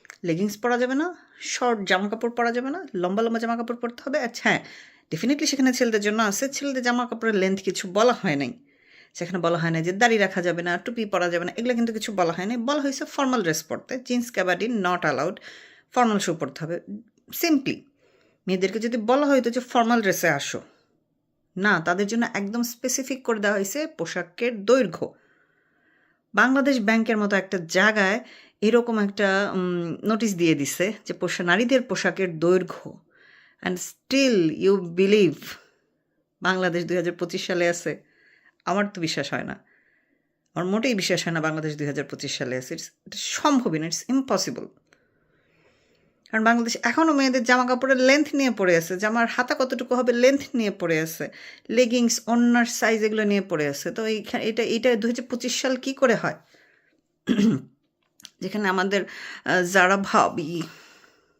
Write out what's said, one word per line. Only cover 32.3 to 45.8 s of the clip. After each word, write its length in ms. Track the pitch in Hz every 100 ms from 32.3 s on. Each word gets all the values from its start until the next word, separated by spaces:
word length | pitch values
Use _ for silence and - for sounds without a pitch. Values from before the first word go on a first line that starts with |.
| 160
দৈর্ঘ্য। 640 | 170 185 175 - - - _ _ _ _ _ _
And 140 | 185 180
still 760 | - - _ 262 269 214 160 -
you 160 | 185 196 175 170
believe 600 | 196 214 180 - - - _ _ _ _ _ _ _ _
বাংলাদেশ 420 | 180 185 185 175
দুই 120 | 165 180
হাজার 180 | 170
পঁচিশ 320 | 170 170 196 -
সালে 220 | 180 175
আছে? 340 | 170 165 147 _ _ _ _ _ _
আমার 220 | - 190 202
তো 140 | 196
বিশ্বাস 320 | 160 160 139
হয় 120 | 139
না, 80 | - - _ _ _ _ _ _ _ _ _
আমার 100 | 160
মোটেই 300 | 180 208 262
বিশ্বাস 300 | 214 - 175
হয় 100 | 175
না 60 | 165
বাংলাদেশ 360 | 156 156 156 147
দুই 100 | 147
হাজার 180 | 143
পঁচিশ 340 | 135 135 139 -
সালে 180 | 127 127
আছে। 180 | 127
It's, 120 | 165 - _ -
এটা 120 | -
সম্ভবই 580 | - - 302 277 240 156
না, 100 | 165
it's 280 | - - 262
impossible। 500 | 262 202 - - - _ _ _ _ _ _ _ _ _ _ _